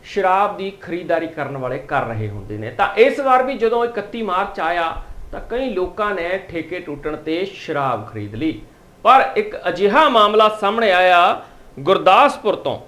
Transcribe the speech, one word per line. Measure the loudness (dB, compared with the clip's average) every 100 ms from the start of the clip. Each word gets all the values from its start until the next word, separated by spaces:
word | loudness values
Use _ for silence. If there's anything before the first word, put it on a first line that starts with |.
ਸ਼ਰਾਬ | -4 0 2 4 2 -2
ਦੀ | -8 -10
ਖਰੀਦਦਾਰੀ | -10 -8 -2 -2 -2
ਕਰਨ | -6 -8 -6
ਵਾਲੇ | -6 -6
ਕਰ | -4 -4
ਰਹੇ | -2 -4 -6
ਹੁੰਦੇ | -8 -10 -8
ਨੇ। | -8
ਤਾਂ | -2 -2 4
ਇਸ | 2 2
ਵਾਰ | 2 2
ਵੀ | 2 -2
ਜਦੋਂ | 0 0 -2
ਇਕੱਤੀ | -4 -8 -8
ਮਾਰਚ | -2 -2 -4 -4
ਆਇਆ, | -2 -2 -2 -4 -10 -14 -12
ਤਾਂ | -14 -8
ਕਈ | -4 -4
ਲੋਕਾਂ | -2 -4 -2 -4 -2
ਨੇ | -4 -6 -6
ਠੇਕੇ | -8 -6 -10
ਟੁੱਟਣ | -8 -8 -8 -8
ਤੇ | -4 -4 -4
ਸ਼ਰਾਬ | -8 -6 -2 -2 -2 -6
ਖਰੀਦ | -10 -10 -4
ਲਈ। | -4 -4 -14 _ -20 0
ਪਰ | 4 6 4 0
ਇੱਕ | -4 -4 -4
ਅਜਿਹਾ | 0 2 4 4
ਮਾਮਲਾ | 6 4 6 4 2
ਸਾਹਮਣੇ | -2 0 2
ਆਇਆ | 4 6 6 4 2 -8 -20 -20 -6
ਗੁਰਦਾਸਪੁਰ | 0 4 6 6 6 2 -2 -2
ਤੋਂ | -4 -6